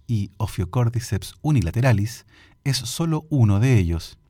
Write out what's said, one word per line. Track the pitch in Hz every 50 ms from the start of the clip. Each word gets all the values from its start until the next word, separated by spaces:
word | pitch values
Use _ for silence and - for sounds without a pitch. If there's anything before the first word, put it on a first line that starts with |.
| _
y | - 117 104 101 - -
Ophiocordyceps | - 104 - - - - 87 - 123 120 117 120 117 - - 101 92 - - - _
unilateralis | - 151 151 120 85 80 - 117 131 131 110 98 104 117 - - - _ _ - - _ _ _ -
es | 135 127 131
solo | 123 120 - - 165 165 156 151 156 -
uno | 151 131 113 104 98 101
de | 120 135 127 104
ellos. | 90 82 85 80 - - - - _